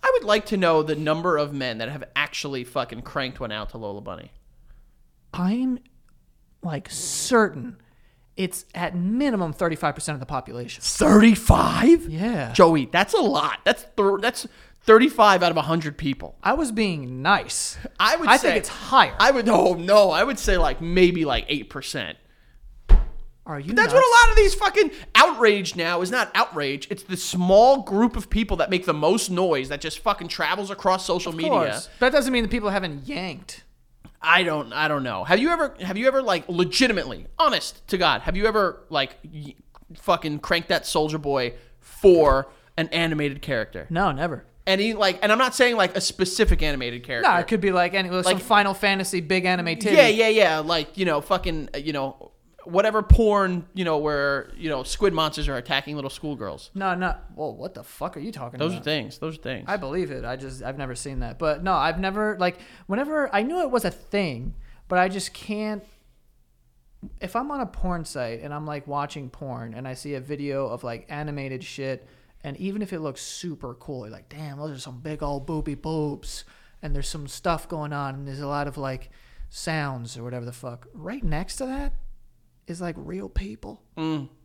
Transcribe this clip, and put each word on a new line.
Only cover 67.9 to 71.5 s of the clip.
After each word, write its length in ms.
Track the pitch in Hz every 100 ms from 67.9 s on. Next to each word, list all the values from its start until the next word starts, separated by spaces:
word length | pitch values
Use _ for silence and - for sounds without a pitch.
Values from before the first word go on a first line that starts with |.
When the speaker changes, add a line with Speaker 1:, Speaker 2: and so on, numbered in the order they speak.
| 175
Speaker 2:
site 380 | 156 147 120 117
and 120 | 147
I'm, 100 | 147
like, 220 | 151 147 143
watching 420 | 143 143 151 131
porn 460 | - 139 123 117
and 140 | 113 131
I 60 |
see 200 | 127 147
a 60 | 143
video 460 | 127 147 143 139 135
of, 160 | 120
like, 220 | 123 117 -
animated 560 | 147 151 143 139